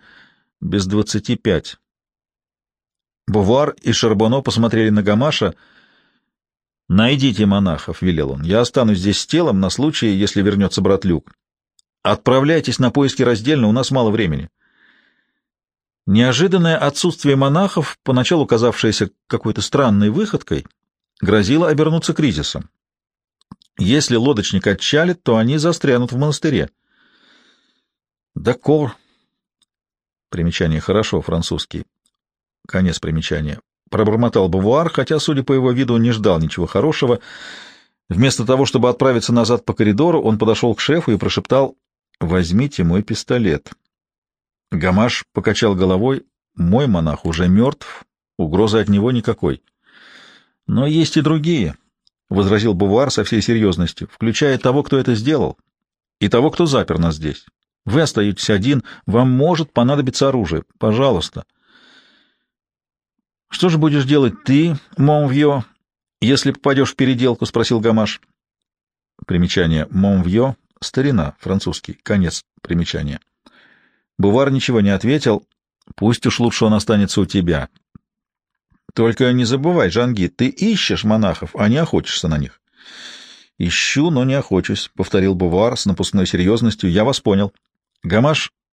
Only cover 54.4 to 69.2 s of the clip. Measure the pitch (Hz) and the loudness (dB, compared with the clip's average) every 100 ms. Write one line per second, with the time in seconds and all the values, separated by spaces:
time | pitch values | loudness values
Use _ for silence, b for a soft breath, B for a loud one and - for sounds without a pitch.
54.4 | 147 131 131 135 143 139 127 113 117 151 | -2 0 0 0 0 -2 0 -2 0 -2
55.4 | 82 - _ _ _ _ _ - 98 120 | -2 -6 _ _ _ _ _ -4 0 2
56.4 | 147 - 170 135 95 82 85 78 78 69 | 2 2 0 0 0 0 0 -2 -6 -10
57.4 | - _ _ _ - 117 156 - 104 95 | -14 _ _ _ -4 0 0 0 -2 -2
58.4 | - 104 110 143 - B - 107 127 127 | -2 0 2 0 -2 B -2 2 2 2
59.4 | 151 170 160 - 123 143 131 - 139 131 | 2 0 -2 0 0 0 -2 0 0 0
60.4 | 92 80 - - 110 110 135 98 - - | -2 -4 -8 -6 -2 0 0 0 -4 -12
61.4 | - b b b b b b b b b | -18 b b b b b b b b b
62.4 | b _ _ _ _ _ _ _ _ _ | b _ _ _ _ _ _ _ _ _
63.4 | _ - 180 160 156 147 131 147 127 - | _ -2 0 2 2 0 2 2 2 0
64.4 | - 135 170 151 - - 139 151 143 131 | 0 2 2 -2 -6 0 2 2 0 2
65.4 | 147 139 - _ _ _ _ - 107 135 | 2 2 -4 _ _ _ _ -4 0 0
66.4 | 143 - - 127 131 - 131 123 127 117 | 0 -2 0 2 0 0 0 2 0 0
67.4 | 113 - 113 117 110 110 104 - _ _ | -2 -2 0 0 2 2 0 -4 _ _
68.4 | _ _ _ _ _ _ _ - | _ _ _ _ _ _ _ -18